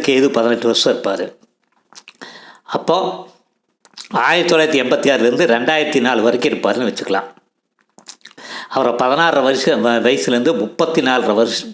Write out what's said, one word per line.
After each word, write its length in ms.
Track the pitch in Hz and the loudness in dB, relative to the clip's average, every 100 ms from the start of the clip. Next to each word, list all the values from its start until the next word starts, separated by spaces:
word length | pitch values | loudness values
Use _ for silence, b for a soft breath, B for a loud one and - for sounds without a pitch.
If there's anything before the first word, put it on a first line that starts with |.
| 139 | 2
கேது 240 | 131 135 | 2 2
பதினெட்டு 340 | 117 117 117 117 | 2 0 0 0
வருஷம் 300 | 110 139 - | 0 0 -2
இருப்பாரு. 380 | 101 98 92 - _ _ _ _ _ - - - B B B B | -4 -6 -8 -12 _ _ _ _ _ -20 -20 -20 B B B B
அப்போ 640 | - - - 175 - - - _ _ _ _ _ _ - - | -8 -4 0 0 -2 -8 -14 _ _ _ _ _ _ -20 -8
ஆயிரத்தி 440 | - 131 175 165 | -2 0 2 2
தொள்ளாயிரத்தி 300 | 160 156 143 | 2 2 0
எண்பத்தி 280 | 123 147 139 | 0 0 2
ஆறுலேருந்து 340 | 131 117 139 175 | 2 2 2 2
ரெண்டாயிரத்தி 560 | 117 131 156 147 135 | 2 2 0 0 0
நாலு 200 | 120 117 | 0 2
வரைக்கும் 320 | 113 120 143 | 2 2 0
இருப்பாருன்னு 360 | 104 101 107 117 | 0 -2 0 -2
வச்சுக்கலாம். 380 | - - 98 - - _ _ _ _ _ - - - - B B B B | -4 -4 -4 -6 -14 _ _ _ _ _ -20 -20 -20 -20 B B B B
அவரை 240 | 139 120 | -2 0
பதினாறரை 500 | 117 127 143 165 139 | 2 2 2 2 2
வருஷம் 420 | 131 135 - 123 117 | 2 0 0 0 2
வ-, 20 | |
வயசுலேருந்து 720 | 117 120 139 - 120 135 120 | 2 2 0 0 0 0 0
முப்பத்தி 440 | 107 - 160 165 | -2 -2 -2 0
நாலரை 320 | 131 127 113 | 0 0 0
வருஷ-, 320 | 104 117 117 113 | 2 0 -2 -10